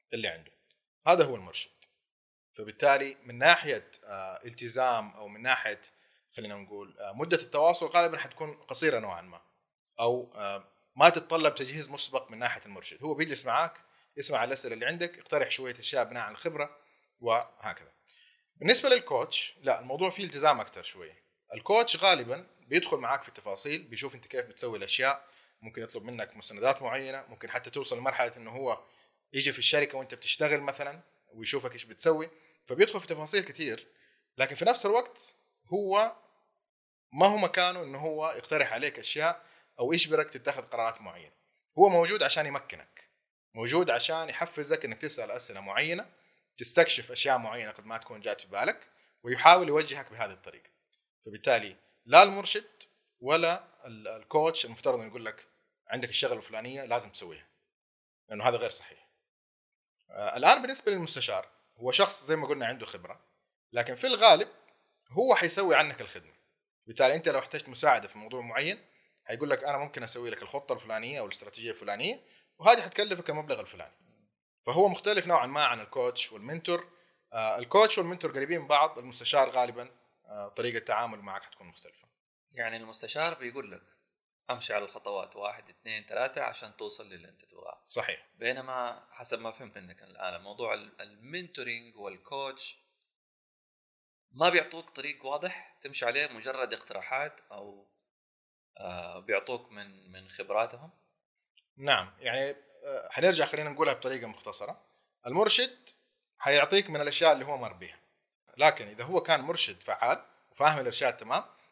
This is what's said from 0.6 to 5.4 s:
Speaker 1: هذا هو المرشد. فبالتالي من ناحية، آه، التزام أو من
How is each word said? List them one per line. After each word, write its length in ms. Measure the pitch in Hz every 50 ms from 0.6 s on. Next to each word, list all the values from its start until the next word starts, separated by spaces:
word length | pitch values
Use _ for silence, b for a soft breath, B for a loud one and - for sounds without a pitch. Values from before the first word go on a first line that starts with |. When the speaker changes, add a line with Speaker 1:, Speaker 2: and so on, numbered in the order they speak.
| _ _ _ _ _ _ _ _ _
Speaker 1:
هذا 180 | 156 175 180 151
هو 100 | 139 127
المرشد. 360 | 107 95 87 82 - - - _ _ - _ _ _ _ _ _ _ _ _ _ _ _ _ _
فبالتالي 600 | - 107 104 107 - - 143 139 139 139 139 135 - 123
من 160 | 120 120 120
ناحية، 520 | 135 160 170 160 - 151 127 107 - - - - -
آه، 360 | 107 101 98 95 95 92 - -
التزام 640 | 120 117 117 120 120 113 131 127 127 123 113 107 104
أو 180 | - - 107 101
من 140 | 104 107